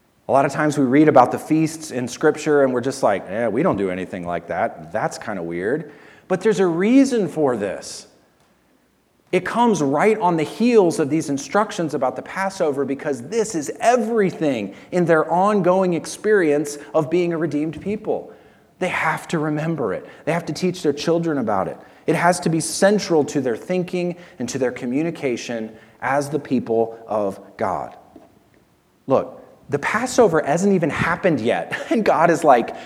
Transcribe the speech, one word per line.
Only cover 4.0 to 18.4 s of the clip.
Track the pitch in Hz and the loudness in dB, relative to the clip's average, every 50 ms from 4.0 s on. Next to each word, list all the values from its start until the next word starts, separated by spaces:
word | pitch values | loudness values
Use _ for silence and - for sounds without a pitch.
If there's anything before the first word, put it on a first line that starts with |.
| 92 87 - 95 85 | -6 -8 -8 -8 -6
like | 87 87 85 - - | -6 -6 -6 -6 -6
that. | 82 87 107 117 - - 78 78 82 | -4 -4 -2 -4 -4 -8 -12 -8 -6
That's | 107 135 160 - | -4 -4 -4 -6
kinda | - - - 104 92 85 | -8 -10 -10 -8 -8 -6
weird." | 82 85 87 90 107 135 156 165 - - - - - - - _ - | -6 -6 -4 -4 -2 -4 -4 -6 -10 -16 -20 -20 -20 -20 -20 _ -6
But | 185 180 - | -4 0 0
there's | 220 208 165 | 0 2 2
a | 190 | 2
reason | 180 165 165 190 214 247 269 277 269 247 233 196 156 | 2 2 2 2 4 6 6 6 4 2 0 -2 -2
for | 143 160 151 135 123 | 0 0 0 0 0
this. | 107 101 98 80 69 - - - - - - _ _ _ _ _ _ _ _ _ _ _ _ _ _ _ _ _ _ _ _ _ _ _ _ - | 0 -2 -4 -6 -6 -10 -12 -14 -14 -16 -20 _ _ _ _ _ _ _ _ _ _ _ _ _ _ _ _ _ _ _ _ _ _ _ _ -2
It | 180 175 | -2 -2
comes | - - 214 240 240 208 156 151 | -2 0 2 2 4 4 2 2
right | 135 135 147 175 214 220 214 | 0 2 2 4 2 2 2
on | 170 180 175 | 2 0 0
the | 160 151 | 0 -2
heels | - - - 220 247 240 220 190 156 123 - | -4 -2 0 2 4 6 6 6 6 4 2
of | 160 135 | 0 0
these | 147 160 151 156 | 0 -2 -2 -2
instructions | 143 135 - - - 202 214 214 - - 170 151 147 | -4 -4 -4 -2 0 0 0 0 -2 -4 -4 -4 -2
about | 143 131 127 - | -2 -2 -2 -2
the | - - | -4 -10
Passover | - - 185 196 196 196 - 180 156 139 139 143 | -10 -8 -6 -6 -6 -2 -2 0 0 0 0 -2
because | 139 139 139 - 156 143 120 120 | -4 -4 -4 -4 -6 -6 -6 -6
this | 156 202 233 214 - - | -4 -4 -2 -2 -2 -4
is | 165 139 - - - | -6 -6 -6 -6 0
everything | - 226 247 254 220 214 233 226 202 180 - - 160 147 131 113 101 98 - - - - - | 2 2 2 2 2 0 2 2 2 2 0 0 -2 0 0 -2 -4 -6 -8 -14 -14 -4 -2
in | 180 180 | 0 4
their | 156 165 156 156 - 165 | 4 4 4 4 2 0
ongoing | 175 190 208 214 202 175 180 180 190 190 180 175 | 0 2 2 2 2 2 2 2 2 2 0 0
experience | 156 - - - - - 208 214 202 175 151 143 147 156 147 - - - - - | -2 -4 -8 -10 -6 0 2 2 4 4 4 2 2 0 -4 -8 -12 -12 -2 -2
of | 156 156 - | -2 0 2
being | 170 180 175 170 170 | 0 0 0 0 -2
a | 160 | -2
redeemed | 165 160 139 147 151 160 151 - | -2 -2 -2 -2 -4 -4 -6 -6
people. | - 190 208 214 214 175 123 87 - - - - | -6 -6 -6 -6 -4 -4 -6 -6 -6 -10 -18 -20